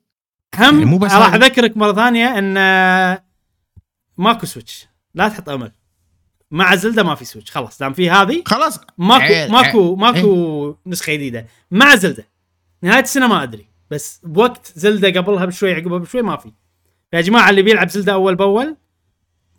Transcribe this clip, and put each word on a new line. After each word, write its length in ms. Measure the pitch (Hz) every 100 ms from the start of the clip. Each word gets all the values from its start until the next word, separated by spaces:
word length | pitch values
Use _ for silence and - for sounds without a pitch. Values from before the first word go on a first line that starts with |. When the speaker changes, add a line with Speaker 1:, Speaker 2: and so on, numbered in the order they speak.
| _ _ _ _ _
Speaker 1:
هم 200 | - 254
Speaker 2:
يعني 100 | 294
مو 140 | 135 180
بس 140 | 202
Speaker 1:
راح 220 | 196 220
Speaker 2:
هذا. 120 | 220 262
Speaker 1:
أذكرك 300 | 254 233 214
مرة 160 | 208
ثانية 460 | 196 240 233 240 220
إن 160 | 196 196 190 190 185 185 185 190 _ _ _ _ _ _ _ _ _ -
ماكو 280 | 208 233 -
سويتش، 400 | - - - - _ _
لا 140 | 165 208
تحط 200 | 208 165
أمل. 240 | 135 110 - _ _ _ _ _ _ _
مع 240 | 156 185
زلدة 280 | 190 208 214
ما 120 | 180
في 100 | 143
سويتش، 260 | 123 110 -
خلاص، 280 | 151 113 -
دام 140 | 135
في 180 | 135 175
هذه، 320 | 190 196 330 -
Speaker 2:
خلاص. 340 | 233 311 - - -
Speaker 1:
ماكو، 240 | 180 247
Speaker 2:
عيل، 300 | - 165 151
Speaker 1:
ماكو، 360 | 233 - 226 175
Speaker 2:
عيل. 100 | 190
Speaker 1:
ماكو 680 | 226 180 202 180 165 151 147
Speaker 2:
إيه. 80 | 151 185
Speaker 1:
نسخة 200 | 175 -
جديدة. 340 | 151 139 117 113 _ _
مع 240 | 185 277
زلدة. 320 | 254 180 120 - _ _ _ _ _
نهاية 200 | 175 247
السنة 240 | 262 277 247
ما 160 | 185
أدري. 240 | 131 110 _ _ _
بس 300 | 151 - -
بوقت 480 | 170 156 240 240 - 160
زلدة 440 | 196 214 190 185
قبلها 240 | 175 190
بشوي، 300 | 180 180 196
عقبها 240 | 165 175 180
بشوي 240 | 170 247
ما 140 | 214 147
في. 160 | 110 _ _ _ _ _ _
يا 80 | 170
جماعة، 300 | 175 233 196
اللي 120 | 196
بيلعب 260 | 196 208 180
زلدة 240 | 196 196
أول 220 | 196 190
بأول، 420 | 185 196 208 294 302 _ _ _ _ _ _ _